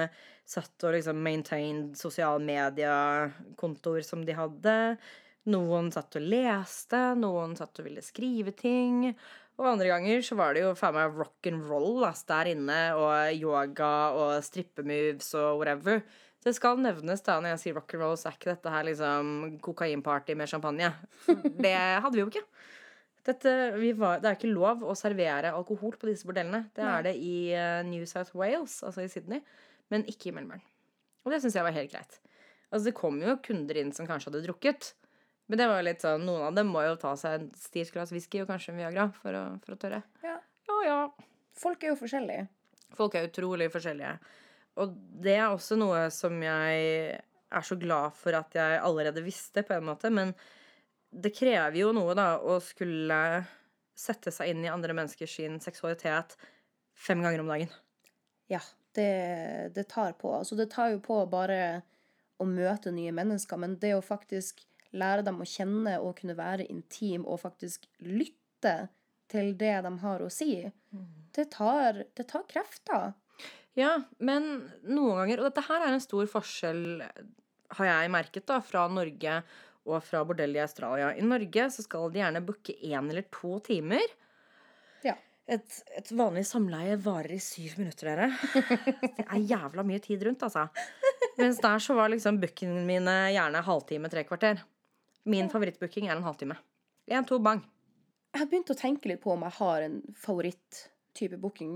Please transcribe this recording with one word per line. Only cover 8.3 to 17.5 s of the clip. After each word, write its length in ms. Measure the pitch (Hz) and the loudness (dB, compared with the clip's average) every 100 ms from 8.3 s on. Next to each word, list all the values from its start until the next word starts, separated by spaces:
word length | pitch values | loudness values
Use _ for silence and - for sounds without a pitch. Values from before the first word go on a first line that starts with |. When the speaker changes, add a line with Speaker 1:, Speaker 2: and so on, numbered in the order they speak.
| 233 196 | -2 -2
Speaker 1:
ting. 560 | 196 247 247 247 247 254 233 - - - - | -2 0 2 4 2 2 -2 -12 -20 -20 -2
Og 80 | 254 | 2
andre 220 | 220 185 | 4 4
ganger 300 | 175 190 240 | 4 4 2
så 140 | - 214 | 2 2
var 160 | 160 151 | 4 4
det 80 | |
jo 100 | 185 180 | 2 2
faen 180 | 190 156 | 2 4
meg 200 | 156 151 | 2 0
rock 320 | 151 _ 180 | -6 _ -4
and 160 | 160 151 | -4 -2
roll, 360 | 147 165 247 214 | 0 0 2 2
ass, 180 | 160 | 0
der 280 | - 156 170 | 0 2 2
inne, 260 | 156 139 156 165 156 | 0 0 2 2 4
og 380 | 151 151 151 160 | 4 4 2 2
yoga 560 | 156 143 139 143 151 147 151 143 | 2 2 0 0 2 4 2 2
og 180 | 147 147 143 | 2 2 -2
strippemoves 880 | 185 175 - 143 147 151 143 - 156 | -8 -8 -6 -2 2 2 0 -4 0
og 240 | 147 147 | 2 2
whatever. 440 | 151 143 165 220 - - - _ | 2 0 2 2 0 -18 -20 _
Det 160 | 247 240 | -2 2
skal 220 | 247 247 | 4 4
nevnes 440 | 254 170 160 196 - | 2 0 -2 -2 2
da, 140 | 165 | 2
når 140 | 170 | 2